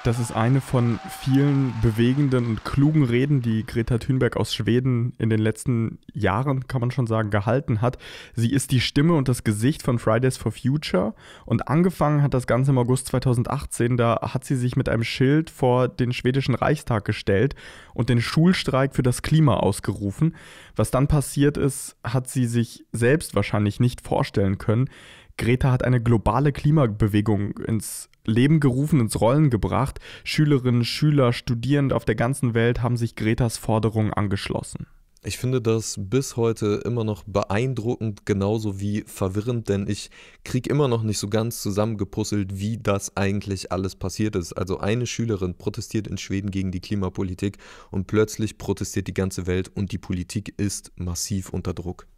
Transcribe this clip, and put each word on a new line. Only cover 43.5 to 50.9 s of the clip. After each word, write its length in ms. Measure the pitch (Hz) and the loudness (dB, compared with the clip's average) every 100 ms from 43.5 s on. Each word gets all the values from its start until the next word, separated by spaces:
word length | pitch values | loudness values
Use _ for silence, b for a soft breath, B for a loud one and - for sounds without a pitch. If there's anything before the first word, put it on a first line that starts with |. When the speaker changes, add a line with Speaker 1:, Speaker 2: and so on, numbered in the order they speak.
| 95 - | -6 -4
Speaker 2:
alles 240 | 90 95 - | -4 -4 -6
passiert 400 | 95 - 107 101 | -8 -2 -2 -2
ist. 180 | 85 | -4
Also 240 | - 92 92 | -6 -4 -4
eine 300 | 98 117 120 | -2 -2 -2
Schülerin 480 | - 117 101 92 90 | -4 -2 -2 -2 -4
protestiert 500 | - 104 - 110 101 | -6 -6 -6 -6 -4
in 140 | 98 | -8
Schweden 320 | - 98 101 | -4 -4 -2
gegen 200 | 98 95 | -4 -4
die 100 | 92 | -6
Klimapolitik 760 | - 104 92 - 98 92 101 - B B B | -6 -4 -4 -4 -6 -4 -6 -6 B B B
und 160 | - 92 | -8 -2
plötzlich 540 | 104 107 - 107 - | 0 0 -2 -6 -6
protestiert 480 | - 98 98 - 92 | -6 -4 -4 -6 -4
die 80 | 80 | -2
ganze 320 | 95 - 90 | -4 -4 -4
Welt 240 | 92 95 | -4 -4
und 180 | - 98 | -6 -6
die 60 | - | -6
Politik 560 | - 92 90 110 98 - | -6 -6 -4 -8 -8 -6
ist 320 | 101 - - | -4 -4 -12